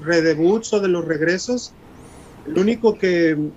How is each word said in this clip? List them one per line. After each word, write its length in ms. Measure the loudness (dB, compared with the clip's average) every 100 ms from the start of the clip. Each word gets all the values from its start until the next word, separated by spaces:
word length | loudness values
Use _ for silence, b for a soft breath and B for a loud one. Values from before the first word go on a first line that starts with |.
redebuts 720 | 0 2 2 2 2 2 0
o 60 | -2
de 80 | 0
los 180 | -2 -2
regresos, 680 | -2 -2 -2 -4 -6 -8 -18 -20 -20 -20 -20 -20 -18 -6
el 100 | -2
único 400 | 0 0 0 0
que 400 | 0 2 2 0 -4